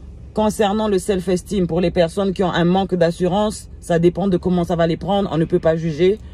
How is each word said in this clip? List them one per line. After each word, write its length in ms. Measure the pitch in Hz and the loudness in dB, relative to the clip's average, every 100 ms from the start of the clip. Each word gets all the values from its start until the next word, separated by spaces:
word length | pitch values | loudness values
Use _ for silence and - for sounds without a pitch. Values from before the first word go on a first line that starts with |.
| - - - | -18 -18 -10
concernant 540 | - 214 - 202 214 214 | -2 0 2 0 0 0
le 120 | 190 | 0
self-esteem, 680 | 180 180 175 180 - 208 170 | 0 -2 0 -2 -2 -2 0
pour 160 | 170 | 0
les 80 | 175 | 0
personnes 440 | 180 165 202 196 | 2 0 0 -2
qui 100 | 185 | 0
ont 80 | 180 | 0
un 140 | 165 170 | 2 2
manque 280 | 185 190 | 2 2
d'assurance, 760 | 180 165 170 180 196 214 208 - - | 2 2 2 0 0 0 -4 -12 -12
ça 180 | - 170 | -2 2
dépend 300 | 175 175 196 | 4 2 0
de 100 | 175 | 0
comment 260 | 185 180 | 0 0
ça 120 | 170 170 | 0 2
va 100 | 165 | 0
les 120 | 160 | 0
prendre, 320 | 160 202 196 | -2 -2 0
on 60 | 151 | 0
ne 80 | 160 | 0
peut 140 | 175 | 2
pas 160 | 160 165 | 2 0
juger. 440 | 165 147 185 220 - | -2 0 2 0 -4